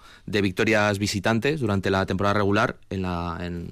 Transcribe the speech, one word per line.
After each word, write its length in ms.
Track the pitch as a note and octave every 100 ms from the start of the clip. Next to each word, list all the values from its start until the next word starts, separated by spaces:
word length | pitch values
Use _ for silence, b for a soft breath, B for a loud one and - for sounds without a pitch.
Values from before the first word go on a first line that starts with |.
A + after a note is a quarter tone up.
| B B -
de 140 | G#2
victorias 560 | G2 F2+ A2 G#2+ G#2 G2+
visitantes 600 | G2+ G#2 A2 A2+ C#3 D#3
durante 300 | A2 G2 F#2+
la 160 | F#2+ F#2
temporada 300 | F#2+ G2+ G#2
regular, 420 | G2+ G#2 B2 - -
en 100 | G2
la, 380 | F#2 F2 F2 E2+
en 280 | F2+ F2 E2+